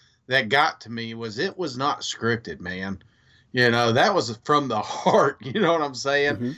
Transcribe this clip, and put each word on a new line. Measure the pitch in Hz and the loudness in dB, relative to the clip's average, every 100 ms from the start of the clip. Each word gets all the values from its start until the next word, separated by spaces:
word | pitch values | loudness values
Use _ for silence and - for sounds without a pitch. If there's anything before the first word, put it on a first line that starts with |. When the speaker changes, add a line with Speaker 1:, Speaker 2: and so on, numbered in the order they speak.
| _ _ - | _ _ -2
Speaker 1:
that | 131 113 | 0 2
got | 139 156 - | 2 2 -2
to | 110 | -10
me | 117 113 | -8 -8
was | 113 113 104 | -8 -8 -4
it | 185 185 | -6 -4
was | 165 123 | -6 -2
not | 143 - | -2 -2
scripted, | - - 113 113 90 78 | -8 -4 -2 -2 -6 -12
man. | 90 92 98 95 - _ _ _ _ | -10 -8 -8 -8 -14 _ _ _ _
You | 123 123 | 2 4
know, | 117 117 | 4 4
that | 120 196 | 4 4
was | 180 117 110 | 2 -2 -6
from | - 147 135 | 0 2 2
the | 107 | -4
<laughs> | |
heart, | 98 - 190 220 139 - | -4 -4 2 4 2 0
you | 135 208 | -6 0
know | 170 | 2
what | 165 | 2
I'm | 143 | 0
saying? | 123 139 143 143 143 | -4 0 2 2 0
Speaker 2:
Mm-hmm. | 120 | -6